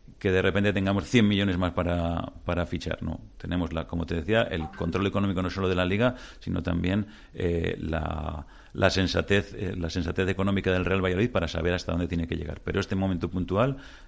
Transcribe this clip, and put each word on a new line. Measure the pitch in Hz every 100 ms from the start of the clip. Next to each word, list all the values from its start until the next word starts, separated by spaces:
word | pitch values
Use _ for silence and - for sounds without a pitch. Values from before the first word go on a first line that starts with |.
| - -
que | 98
de | 92
repente | 92 92 101
tengamos | 98 98 101 -
cien | 123 104
millones | 101 101 90
más | 90
para, | 85 87 87 85 85 - -
para | - 87 85
fichar, | 85 82 80
no. | 82 80 - -
Tenemos, | 85 87 82
la, | 80 -
como | 85 80
te | 85
decía, | 80 110
el | - 85 78
control | - 85 90 98
económico | 98 98 92
no | 92
solo | 95 95
de | 90
la | 90
Liga, | 101 123 120 - -
sino | - 92
también, | 90 87 87 101 104 - - -
eh, | 90 85 85 85
la, | 80 80 78 78 78 78 - - -
la | - 95
sensatez, | 95 90 92 - 101 -
eh, | - - 92
la | 82
sensatez | 90 82 87 95
económica | 95 98 98 95
del | 92
Real | 90 95
Valladolid | 92 90 120
para | 98 82
saber | 82 85
hasta | 87 -
dónde | 85 82
tiene | 85 82
que | 82
llegar. | 80 82
Pero | - 85
este | 98 95
momento | 95 87 87
puntual | 92 87 95 131 135 - -